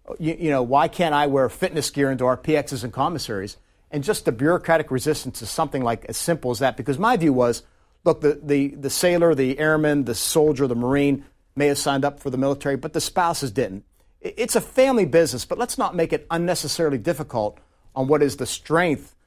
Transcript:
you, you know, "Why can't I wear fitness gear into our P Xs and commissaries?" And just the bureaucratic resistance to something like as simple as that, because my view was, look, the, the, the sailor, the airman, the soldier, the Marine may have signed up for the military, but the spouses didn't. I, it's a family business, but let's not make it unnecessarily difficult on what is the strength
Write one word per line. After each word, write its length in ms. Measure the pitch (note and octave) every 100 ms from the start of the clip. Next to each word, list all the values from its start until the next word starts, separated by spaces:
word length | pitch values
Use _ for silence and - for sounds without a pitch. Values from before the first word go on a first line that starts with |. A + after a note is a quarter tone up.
| - -
you, 160 | D#3+ E3
you 120 | E3
know, 120 | C#3
"Why 260 | A#2+ C#3 D#3+
can't 260 | - E3+
I 120 | D3 D3
wear 220 | C3+ B2
fitness 400 | - F#3 D#3+ C3+
gear 200 | C#3+ C#3
into 140 | C3
our 140 | B2+ B2
P 140 | -
Xs 300 | D3+ C#3+ B2+
and 80 | A#2
commissaries?" 680 | B2+ C#3+ - - G#2 G#2 - _ _ _
And 120 | D3+
just 220 | C#3+ G#3+
the 80 | -
bureaucratic 580 | A2+ C#3+ F3 - E3 -
resistance 500 | C3 D3+ D3+ C3 -
to 60 | A2
something 360 | - D3+ C#3
like 240 | A#2+ A#2 -
as 80 | A2+
simple 340 | - E3+ B2+
as 100 | A#2
that, 180 | C3 A#2+
because 200 | B2+ C3+
my 200 | G#3+ A#3+
view 160 | D#3+
was, 280 | B2+ A#2+ A#2 - _ _ _
look, 180 | E3+ D#3
the, 180 | D3 D3
the, 260 | D3+ C#3+ C#3
the 220 | D3 C#3
sailor, 440 | - F3+ F3 E3+
the 240 | D3 C3 C#3
airman, 460 | D#3 D#3 D3+ C#3+ B2
the 80 |
soldier, 520 | A2+ - E3 D3+ C3+ C#3
the 80 |
Marine 500 | A#2+ A#2+ C#3 C#3+ C#3 - _ _
may 120 | - D3
have 120 | C#3+
signed 260 | D3+ C#3
up 140 | C#3+ C#3
for 120 | C#3+
the 80 | B2+
military, 380 | C3+ C#3+ C#3+ C#3
but 180 | D#3
the 60 | E3
spouses 500 | - - E3+ E3 C3+
didn't. 340 | G#2 G#2+ G2 - _ _ _
I, 80 | - -
it's 180 | A#3+ A#3
a 40 |
family 440 | - - C4+ B3
business, 400 | E3+ E3 D#3+ A#2+
but 140 | - F3
let's 180 | A3 -
not 180 | G3
make 180 | F3 E3
it 140 | D3+ -
unnecessarily 680 | E3+ E3+ E3+ C#3+ - D#3+ C3+
difficult 600 | B2+ E3 C#3+ A#2+ G#2 - _ _ -
on 140 | C3 C3+
what 140 | D3
is 160 | C#3+ -
the 80 | B2+
strength 680 | - - D#3 F3 C3+ - _